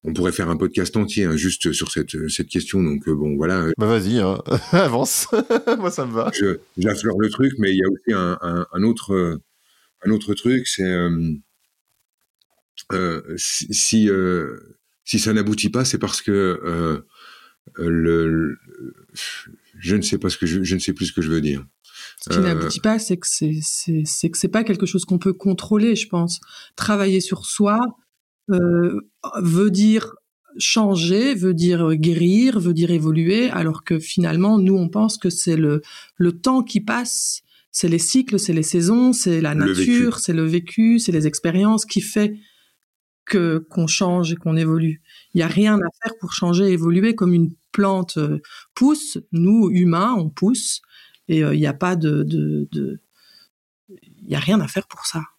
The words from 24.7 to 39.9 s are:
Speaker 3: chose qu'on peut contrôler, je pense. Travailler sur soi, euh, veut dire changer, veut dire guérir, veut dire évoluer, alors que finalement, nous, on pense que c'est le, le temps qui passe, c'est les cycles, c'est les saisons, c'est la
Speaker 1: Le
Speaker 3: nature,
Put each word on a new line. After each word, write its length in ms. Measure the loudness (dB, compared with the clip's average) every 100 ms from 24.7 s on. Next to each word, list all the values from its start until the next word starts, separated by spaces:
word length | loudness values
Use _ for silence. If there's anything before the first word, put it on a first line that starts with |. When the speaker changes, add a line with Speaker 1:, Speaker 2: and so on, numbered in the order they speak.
| -2 0
Speaker 3:
chose 200 | -2 -2
qu'on 140 | 0
peut 140 | 0
contrôler, 640 | -2 -2 -2 0 2 2 0
je 120 | -2
pense. 320 | -2 -2 -4 -12 -20 -20 -8
Travailler 440 | -2 0 2 0
sur 240 | -2 -6 -6
soi, 340 | 0 2 2 0 -6 _ _ _ _ -2
euh, 480 | 2 4 4 2 0 -8 _ -10 -2
veut 280 | 0 4 4
dire 460 | 4 4 4 0 -14 _ _ _ -6
changer, 760 | -2 2 2 2 2 2 2 0
veut 180 | 0
dire 400 | 2 2 2 2
guérir, 680 | 2 2 4 4 4 4 2
veut 140 | 0
dire 160 | 2 2
évoluer, 580 | 2 2 2 2 2 0
alors 340 | 0 -2 -2
que 160 | -2 -4
finalement, 580 | -2 -2 0 2 4 4
nous, 180 | 4 4
on 140 | 2
pense 280 | 0 0 0
que 120 | -4
c'est 260 | -2 -2 2
le, 260 | 2 0 -4 -20 -20 _
le 140 | 0 2
temps 240 | 0 0
qui 180 | 0 -4
passe, 600 | -2 -4 -4 -6 -6 -8 _ _ _
c'est 160 | -4 0
les 120 | 0
cycles, 400 | 2 0 2 -2
c'est 140 | 0
les 100 | -2
saisons, 500 | 0 0 2 4 4
c'est 280 | 2 2 2
la 120 | 0
Speaker 1:
Le 120 | 2 0
Speaker 3:
nature, 440 | 2 2